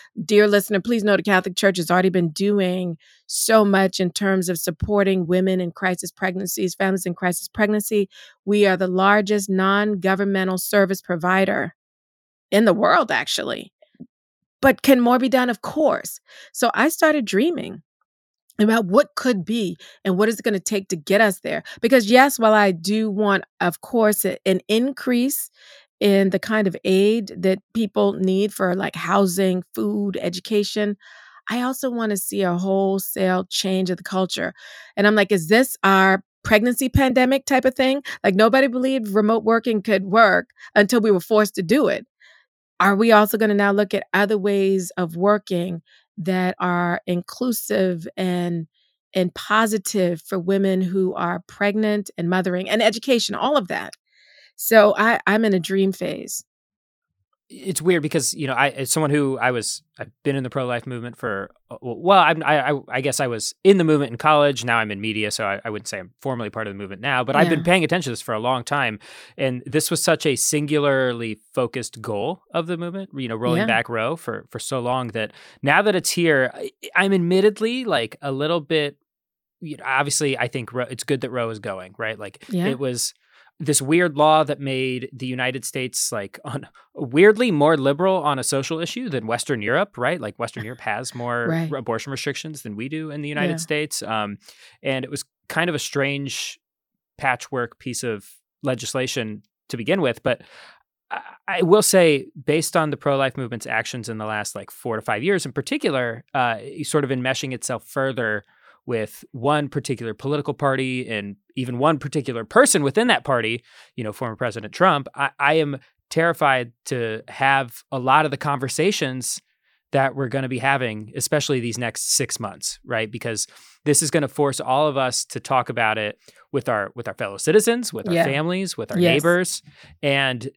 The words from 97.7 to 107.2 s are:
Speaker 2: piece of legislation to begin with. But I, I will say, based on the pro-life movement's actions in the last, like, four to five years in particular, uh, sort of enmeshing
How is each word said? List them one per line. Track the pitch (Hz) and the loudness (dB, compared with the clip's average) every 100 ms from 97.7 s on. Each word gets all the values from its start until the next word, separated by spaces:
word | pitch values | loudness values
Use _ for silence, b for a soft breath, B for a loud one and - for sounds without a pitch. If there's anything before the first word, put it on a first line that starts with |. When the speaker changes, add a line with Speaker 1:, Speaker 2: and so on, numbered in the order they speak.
| _ | _
Speaker 2:
piece | 131 117 | -12 -8
of | 123 107 - - _ _ | -6 -6 -10 -20 _ _
legislation | 139 123 123 131 127 135 110 104 - _ - | -4 -4 -4 -4 -4 -4 -6 -8 -16 _ -12
to | 120 | -6
begin | 113 190 | -2 0
with. | 139 113 | 0 -2
But | - - B B B B B _ - | -2 -4 B B B B B _ -14
I, | - - - - | -12 -12 -14 -6
I | 180 | 0
will | 165 208 | 4 4
say, | 202 190 170 139 - - 143 | 6 4 4 2 -2 -8 -2
based | 156 160 175 | -2 0 0
on | 156 | 0
the | 135 | -2
pro-life | 143 139 135 139 | 0 0 0 -4
movement's | 120 117 127 | -8 -8 -6
actions | 110 110 127 113 | -4 -4 -8 -10
in | 110 | -8
the | 107 | -6
last, | 107 101 104 | -6 -6 -10
like, | 101 | -14
four | - 127 110 | -12 -8 -6
to | |
five | 120 107 | -4 -4
years | 160 190 143 | 0 -2 -2
in | |
particular, | 143 - 285 208 135 120 113 - | -6 -6 -4 -2 -2 -2 -6 -6
uh, | 139 120 110 117 - | -2 0 -2 -8 -10
sort | 202 156 | -4 -2
of | 135 | 0
enmeshing | 131 | -2